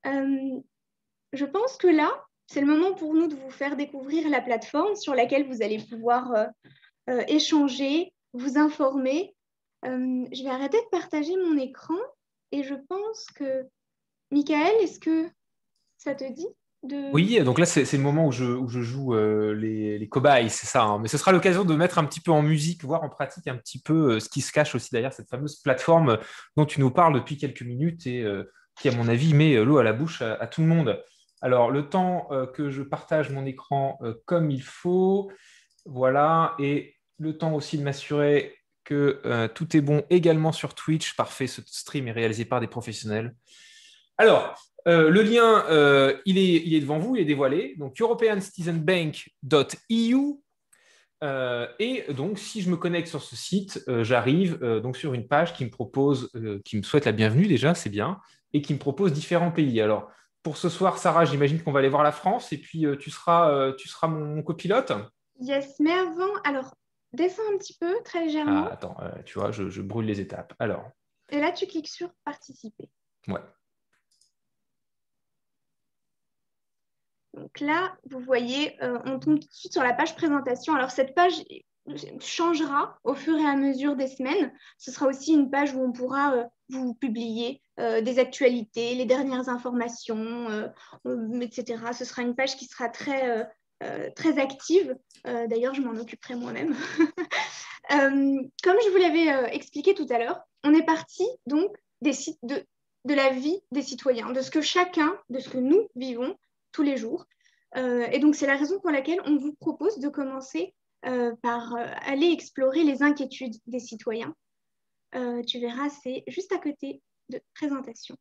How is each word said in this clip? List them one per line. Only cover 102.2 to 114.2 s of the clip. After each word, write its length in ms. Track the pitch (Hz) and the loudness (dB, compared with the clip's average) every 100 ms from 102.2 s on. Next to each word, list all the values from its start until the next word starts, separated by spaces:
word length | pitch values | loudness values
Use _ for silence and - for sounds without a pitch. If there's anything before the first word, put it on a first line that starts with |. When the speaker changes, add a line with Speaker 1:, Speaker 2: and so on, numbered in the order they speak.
| - - | -8 -12
Speaker 1:
de, 180 | 240 277 - _ _ _ | -8 -8 -8 _ _ _
de 100 | 247 | -2
la 160 | 277 269 | 2 2
vie 280 | 254 285 392 _ | 0 -4 -4 _
des 100 | 269 | -6
citoyens, 480 | 254 269 269 233 220 | -6 -4 -2 -2 -2
de 100 | 254 | -6
ce 100 | 262 | -2
que 80 | 320 | -2
chacun, 520 | 294 359 359 339 302 403 _ | 0 0 2 2 0 0 _
de 120 | 254 | -10
ce 80 | - | -6
que 100 | 262 | -4
nous 300 | 254 359 415 247 | 4 4 2 -8
vivons 400 | 262 240 254 403 _ _ _ | -8 -6 -6 -8 _ _ _
tous 120 | - | -2
les 140 | 285 262 | 0 0
jours. 300 | 220 311 - _ _ _ _ - | -4 -8 -10 _ _ _ _ -6
Euh, 300 | 254 247 233 | -2 -2 0
et 80 | 262 | 2
donc, 160 | 302 294 | 2 2
c'est 100 | 277 | 0
la 100 | 277 | 0
raison 220 | 294 392 | 0 -2
pour 120 | 359 | 0
laquelle 300 | 285 269 359 | -2 0 -4
on 140 | - 294 | 0 0
vous 160 | 285 | -2
propose 440 | 294 - 285 330 415 | -6 -8 -2 -2 -2
de 100 | 285 | -6
commencer, 640 | 285 269 269 262 320 370 _ _ _ 254 | -6 -6 -8 -10 -8 -8 _ _ _ -6
euh, 280 | 254 240 233 | -2 -2 -2
par, 320 | 240 233 233 | -4 -4 -6
euh, 100 | 240 233 - - | -8 -8 -10 -4
aller 220 | 277 339 | 0 2
explorer 560 | 320 - - 262 269 | 0 -6 -2 0 2
les 180 | 311 262 | 0 2
inquiétudes 540 | 294 285 262 - 262 214 - | 2 2 -6 -8 -12 -12 -10
des 140 | 247 | -10
citoyens. 560 | 240 220 - 226 | -10 -10 -6 -6